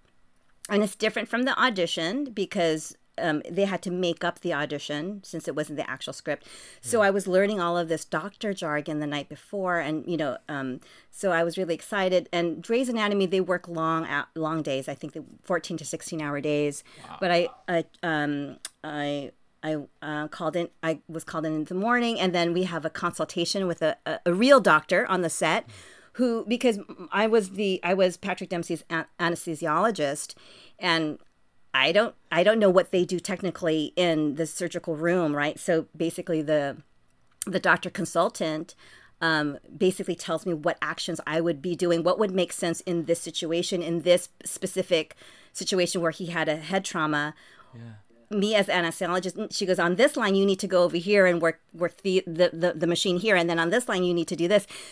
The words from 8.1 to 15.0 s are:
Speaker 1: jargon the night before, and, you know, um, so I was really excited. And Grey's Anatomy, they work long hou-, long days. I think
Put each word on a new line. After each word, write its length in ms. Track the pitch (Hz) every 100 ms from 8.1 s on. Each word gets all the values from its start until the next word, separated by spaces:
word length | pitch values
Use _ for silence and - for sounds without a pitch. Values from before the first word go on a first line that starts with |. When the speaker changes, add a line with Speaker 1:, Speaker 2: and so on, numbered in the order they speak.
| 160 190 - 214
Speaker 1:
jargon 460 | 190 165 147 147 151
the 60 | 151
night 200 | 147 135
before, 500 | 151 - 202 185 170
and, 260 | 143 156 -
you 100 | 165
know, 220 | 147 120 -
um, 320 | 143 135 127 - - _
so 220 | - 196
I 100 | 165
was 160 | 170 165
really 160 | 170
excited. 540 | 160 - 202 185 180 -
And 300 | 175 170 160
Grey's 260 | 170 233 254
Anatomy, 380 | 226 208 202 185
they 140 | 185
work 260 | 180 180 -
long 380 | 170 160 160
hou-, 220 | 160 143 - 160
long 260 | 156 160
days. 260 | 151 135 135
I 60 |
think 200 | 143